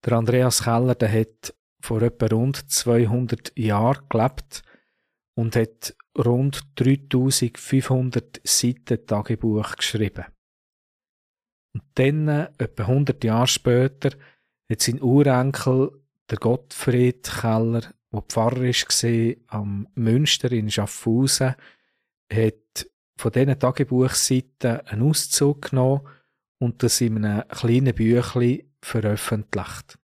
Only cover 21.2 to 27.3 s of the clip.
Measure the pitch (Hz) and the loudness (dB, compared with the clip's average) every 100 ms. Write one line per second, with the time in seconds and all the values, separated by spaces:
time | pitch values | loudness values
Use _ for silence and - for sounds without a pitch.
21.2 | 131 - 131 - - _ _ _ _ _ | 2 0 -2 -4 -14 _ _ _ _ _
22.2 | _ 107 110 - _ - - _ _ - | _ 0 0 -2 _ -14 -14 _ _ -6
23.2 | 117 123 139 135 127 - 135 127 127 - | -2 0 0 2 -2 -2 0 2 2 0
24.2 | - 127 - _ 123 117 - 104 135 151 | 0 0 -2 _ -2 -2 -4 0 0 0
25.2 | - - 143 143 - 131 127 139 139 - | -2 0 0 0 -2 0 2 0 -4 -20
26.2 | _ _ _ _ 120 117 120 - 120 110 | _ _ _ _ -4 0 -2 0 0 0
27.2 | 107 | 0